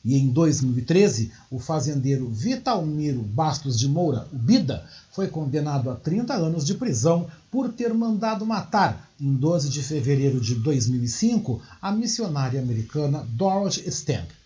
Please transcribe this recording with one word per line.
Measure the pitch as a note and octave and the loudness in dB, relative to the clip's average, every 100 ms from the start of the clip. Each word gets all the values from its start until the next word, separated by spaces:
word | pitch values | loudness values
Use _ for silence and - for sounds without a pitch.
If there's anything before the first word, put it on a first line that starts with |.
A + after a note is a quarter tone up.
| A2+ | 2
E | C3+ | 2
em | C3+ | 4
dois | B2+ E3 C#3 | 4 4 4
mil | C3 B2 | 0 -2
e | |
treze, | A#2 E3+ G3+ A2 A2 - _ | 2 4 4 2 -4 -6 _
o | B2+ | -10
fazendeiro | - D#3 C#3 C#3+ C3 C3+ B2 | -4 -2 -2 -2 0 0 -2
Vitalmiro | A2 F3+ C4 C4 G#3+ D#3 D3+ D3+ B2+ | -4 -2 -2 -2 -2 -2 -2 -2 -2
Bastos | G#2 A2+ D#3 C#3+ C#3 A2+ | -2 0 0 0 -2 0
de | C#3 | 2
Moura, | D3+ F3 A#2 - | 2 2 0 -4
o | C3+ | -2
Bida, | A#2 A#3+ C#3+ G2+ - - _ | 4 4 4 -4 -8 -20 _
foi | - F#3+ | -4 -4
condenado | D#3+ D3 D3 D3+ C#3+ B2 | -2 -2 -2 0 0 -2
a | B2 | -4
trinta | D3+ F#3+ B3 B3+ | -2 0 0 0
anos | D#3+ E3 | 0 0
de | C#3+ G3 | -2 -2
prisão | B3 A#2 D3 E3+ - - _ | -2 0 2 2 0 -12 _
por | B3+ B3 | -2 -2
ter | - A#3 A3+ | -2 -2 0
mandado | A3+ G#3 A3 A3 A3 | 0 0 -2 -2 -2
matar, | G#3+ - G#3+ E3+ - - _ | -4 0 2 2 0 -12 _
em | C#3 | 0
doze | C3 D3+ F3 C#3 | 2 2 2 0
de | C#3+ | -4
fevereiro | C#3 D3+ B2+ C#3 C#3 B2+ | -4 -2 2 2 4 2
de | A2 | 0
dois | A2+ A#2+ C3+ A2 | 0 2 2 2
mil | B2+ | 0
e | A#2+ | -2
cinco, | - A3+ A#3 - A#2 - - | 0 2 2 -2 -6 -8 -10
a | F#3+ | -4
missionária | G#3+ A#3 - G#3 C#3+ C3 C3+ | -2 -2 -4 -2 -2 -2 -2
americana | B2+ A2 A2+ D3 C#3+ C#3+ - | -2 -2 -2 -2 0 -2 -4
Dorothy | A2+ F#3+ F#3+ G3 - F#3 | -2 0 2 0 -4 -6
Stamp. | - - A2 E2+ - | -6 -4 -4 -6 -16